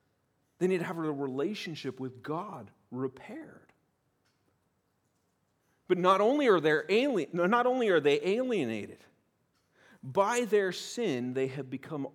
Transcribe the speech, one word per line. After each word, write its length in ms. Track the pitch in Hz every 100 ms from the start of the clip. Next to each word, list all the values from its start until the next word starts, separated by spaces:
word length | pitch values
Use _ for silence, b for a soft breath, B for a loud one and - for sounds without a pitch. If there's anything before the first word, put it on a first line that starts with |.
| _ _ _ _ _ -
They 80 | 180
need 120 | 185
to 60 | 170
have 120 | 170
a 40 |
relationship 960 | 156 143 139 131 160 208 - 156 139 123
with 220 | 131 117
God 500 | 110 156 202 165 101 _ -
repaired. 840 | 127 131 - - 269 311 - _ _ _ _ _ _ _ _ _ _ _ _ _ _ _ _ _ _ _ _ _ _ -
But 100 | 180
not 240 | 180 190
only 260 | 208 294 269
are 120 | 185
they 220 | 156 151 151
alien-, 400 | 202 277 226 147
not 320 | 170 175 240 240
only 240 | 254 226
are 100 | 175
they 220 | 143 143
alienated, 760 | 160 208 254 220 123 110 98 - - _ _ _ _ _ _ b b b
by 440 | 131 131 196 240 240
their 260 | 208 190
sin, 600 | 175 - - 226 127 123
they 140 | 127 131
have 220 | 131 131
become 380 | 131 - 156 135